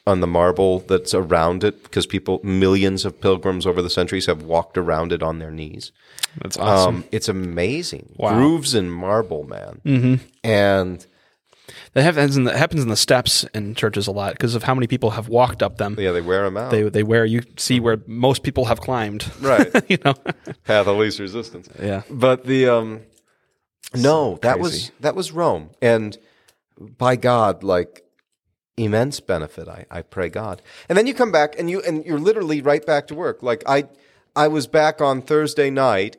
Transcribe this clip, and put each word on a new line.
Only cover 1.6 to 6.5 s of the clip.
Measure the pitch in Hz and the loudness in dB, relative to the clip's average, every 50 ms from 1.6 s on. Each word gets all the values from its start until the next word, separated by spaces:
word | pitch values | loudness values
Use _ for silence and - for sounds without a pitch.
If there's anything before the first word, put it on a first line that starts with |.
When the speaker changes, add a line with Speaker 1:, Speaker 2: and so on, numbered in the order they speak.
| 104 | -2
Speaker 1:
it | 104 - - - | -2 -2 -4 -10
because | - - 101 - | -8 -4 -4 -4
people, | - - 95 - - 92 - - | -2 -4 -4 -2 -2 -4 -2 -2
millions | 98 92 95 95 95 98 98 98 95 95 95 - | -2 0 2 4 4 4 4 2 0 0 -2 -4
of | 98 - - | -6 -6 -2
pilgrims | - 98 95 90 - 98 92 90 87 | 0 0 0 0 0 -4 -4 -2 -2
over | 95 87 90 87 | -2 0 0 -2
the | 90 | -2
centuries | - - 90 - 98 95 - | -2 -2 -2 -2 -2 -2 -2
have | - 85 78 78 | -2 -2 -4 -2
walked | 82 82 82 85 - - 92 | -2 0 0 -2 -2 -4 -4
around | 87 82 78 80 82 85 87 | -2 -2 -2 -2 -2 -2 -2
it | 78 80 | -2 -2
on | 80 80 82 | -4 -6 -6
their | 80 78 | -8 -12
knees. | 78 80 78 76 - 110 - - _ _ _ _ - - - - - - - | -12 -12 -12 -12 -14 -16 -18 -18 _ _ _ _ -14 -12 -10 -10 -10 -10 -12
Speaker 2:
That's | 95 | -10